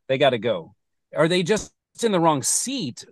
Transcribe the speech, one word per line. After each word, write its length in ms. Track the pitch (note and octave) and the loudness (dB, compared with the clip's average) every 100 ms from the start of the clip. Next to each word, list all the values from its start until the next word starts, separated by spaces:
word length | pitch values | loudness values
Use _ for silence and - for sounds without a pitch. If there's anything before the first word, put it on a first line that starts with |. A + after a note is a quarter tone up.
| - | -4
They 100 | C3 | 2
gotta 220 | C#3 B2 | 2 2
go. 340 | G2+ F#2 D#2+ _ _ _ _ | -2 -4 -6 _ _ _ _
Are 120 | - D#3+ | 0 2
they 160 | F3+ | 2
just 300 | E3+ G#3+ - _ _ - | 0 -2 -4 _ _ -4
in 100 | A#3 | 0
the 80 | F#3 | 2
wrong 220 | E3 D3 | 2 2
seat? 640 | A#2 - - C4+ C#3+ - - | 0 -2 -4 -6 -8 -10 -10